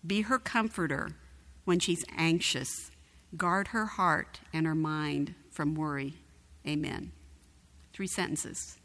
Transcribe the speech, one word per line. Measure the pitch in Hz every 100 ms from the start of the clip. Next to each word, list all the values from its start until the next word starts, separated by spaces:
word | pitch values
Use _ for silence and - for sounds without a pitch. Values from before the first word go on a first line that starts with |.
| 170
Be | 202
her | 214 262
comforter | - 233 220 214 165 139 - - - - - - -
when | 175
she's | 170 165 - -
anxious. | 160 170 - 135 131 - - - - - - 165
Guard | 175 185 196
her | 226 214
heart | - 185 151 - - -
and | 160 160
her | 160
mind | 156 156 151 143 143 180 -
from | - 147
worry. | 156 156 139 139 - - - - - -
Amen. | 151 151 - 170 - - - - - - - -
Three | - 190
sentences. | - 180 151 - - - -